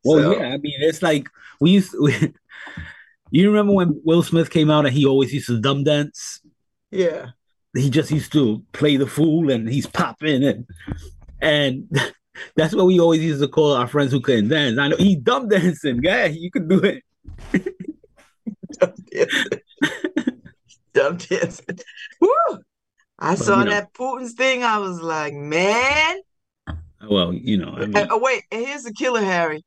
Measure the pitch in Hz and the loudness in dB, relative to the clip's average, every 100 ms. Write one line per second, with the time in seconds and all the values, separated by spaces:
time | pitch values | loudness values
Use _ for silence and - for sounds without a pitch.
0 | - 156 151 208 120 143 147 120 156 160 | 4 4 4 0 -2 -6 -8 -2 -2 0
1 | 180 151 - _ - _ 156 196 185 - | 0 0 -4 _ -20 _ 4 4 2 0
2 | 147 110 160 - _ - - - - - | 0 2 -2 -4 _ -20 -18 -16 -18 -20
3 | - _ _ 151 196 208 202 196 175 151 | -20 _ _ 4 4 4 4 2 2 0
4 | 160 170 - 165 160 170 151 151 139 131 | 2 2 2 0 2 2 4 4 2 2
5 | 139 135 127 135 - 117 135 139 143 147 | 4 4 2 -2 -2 0 0 0 2 0
6 | 147 - - - _ _ _ _ _ 185 | -2 -8 -18 -18 _ _ _ _ _ -2
7 | 175 151 127 _ _ _ _ 127 139 143 | -2 -2 -14 _ _ _ _ -2 0 0
8 | 139 151 - 156 123 107 - - 151 139 | 0 -2 0 2 2 -2 -10 -2 0 2
9 | 139 - 160 160 156 120 110 139 - - | 0 0 2 2 2 0 -2 -4 -4 -4
10 | 175 - 156 131 139 117 123 - - - | -4 -4 -2 0 0 -2 -10 -18 -14 -14
11 | - - - - 156 147 143 127 - 139 | -14 -20 -20 -4 0 0 0 -4 -2 -2
12 | 123 - _ - - - 156 180 185 185 | -2 -10 _ -20 -6 -2 0 2 4 6
13 | 170 160 160 143 143 - 151 131 120 147 | 4 4 0 -2 0 2 2 2 0 0
14 | 139 135 127 117 107 151 139 113 143 165 | 0 0 2 2 2 2 0 0 0 2
15 | 196 175 120 269 233 196 175 156 147 120 | 4 4 0 -2 0 2 2 -2 -4 -2
16 | 160 233 190 160 175 - 160 185 196 262 | 0 0 -2 -4 -6 -6 0 2 2 -4
17 | _ _ - - - - - - - - | _ _ -20 -20 -4 -4 -4 -12 -16 -16
18 | _ _ _ _ - 196 180 - 180 - | _ _ _ _ -16 -16 -20 -4 -4 -4
19 | - - - - - - _ _ 294 - | -12 -4 -2 -2 -4 -8 _ _ -6 -4
20 | - 302 - - - _ _ _ _ - | -6 -4 -6 -8 -20 _ _ _ _ 0
21 | 139 175 - 185 180 - - 180 - - | 0 -4 -6 -4 -4 -8 -14 -14 -18 -20
22 | - - 392 622 679 190 _ _ _ _ | -20 0 2 4 0 -4 _ _ _ _
23 | _ _ 151 185 131 202 202 208 202 - | _ _ -2 -2 2 2 2 0 -4 -8
24 | 254 254 247 233 262 247 240 214 196 175 | -8 -8 -12 -2 -2 0 0 -2 -4 -6
25 | 165 160 147 143 147 160 190 226 269 294 | -6 -4 -6 -8 -4 0 2 2 0 0
26 | 320 381 _ _ _ _ - - - _ | 0 -4 _ _ _ _ -14 -14 -16 _
27 | 110 101 87 87 - 104 85 95 107 208 | -2 0 0 -4 -2 -2 -2 -8 -2 -2
28 | 202 226 262 233 _ 220 254 285 - 214 | 0 0 0 -2 _ -8 -8 -8 -12 -6
29 | 262 233 196 180 165 151 | -2 -2 0 0 -2 -4